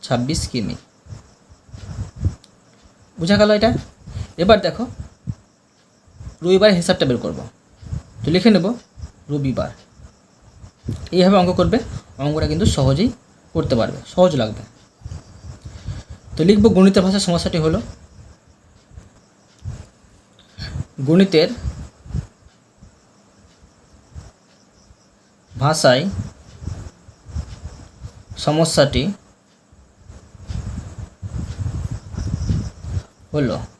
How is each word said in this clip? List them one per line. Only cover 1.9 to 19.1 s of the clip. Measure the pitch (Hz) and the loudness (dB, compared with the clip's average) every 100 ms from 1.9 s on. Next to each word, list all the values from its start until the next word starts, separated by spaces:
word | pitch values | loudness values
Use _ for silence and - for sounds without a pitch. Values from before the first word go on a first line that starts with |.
| - - - - - - _ _ _ - _ _ - | -12 -12 -6 -6 -6 -20 _ _ _ -20 _ _ -6
বুঝা | 170 202 | 0 4
গেল | 208 208 | 6 6
এটা? | 220 254 - _ - - - - | 2 0 -6 _ -14 -10 -10 -2
এবার | 185 214 175 | 4 4 4
দেখো | - 240 - - _ - - _ _ _ _ _ _ _ - - - | -4 -10 -10 -16 _ -12 -12 _ _ _ _ _ _ _ -20 -20 -6
রবিবার | 165 185 214 185 | 2 6 6 4
হিসাবটা | 170 180 147 | 2 0 2
বের | 120 | 0
করব। | 90 - - _ _ _ - - - - | -2 -8 -12 _ _ _ -10 -10 -12 -8
তো | 123 | 0
লিখে | 175 226 | 4 4
নেব | 196 180 240 - - - _ - | 4 2 -4 -10 -20 -20 _ -6
রবিবার। | 147 135 107 - - - _ - _ _ _ - - - _ - - - 175 | -2 -2 -2 -4 -8 -20 _ -20 _ _ _ -20 -20 -20 _ -10 -10 -4 2
এইভাবে | 185 196 | 4 4
অঙ্ক | 175 180 | 2 2
করবে, | 175 220 - - - - | 2 0 -4 -14 -16 -6
অঙ্কটা | 139 151 156 | -4 -2 -2
কিন্তু | 156 208 - | 0 0 2
সহজেই | 135 135 226 - _ _ _ | 2 2 0 -2 _ _ _
করতে | 165 143 120 | -4 0 0
পারবে, | 104 - - | 0 -4 -8
সহজ | - 180 147 | 4 4 4
লাগবে। | 110 101 - - _ _ - - - - - - - - - - - - - - | -2 -4 -14 -20 _ _ -16 -16 -16 -20 -20 -18 -18 -14 -12 -12 -14 -20 -16 0
তো | 165 | 4
লিখব | 208 214 180 | 6 6 8
গণিতের | 196 196 185 | 6 6 2
ভাষায় | 196 185 | 0 0
সমস্যাটি | 170 165 180 | 0 0 0
হলো, | 156 180 240 - - - - - _ _ _ _ _ - - | 0 0 -4 -16 -20 -20 -20 -20 _ _ _ _ _ -20 -20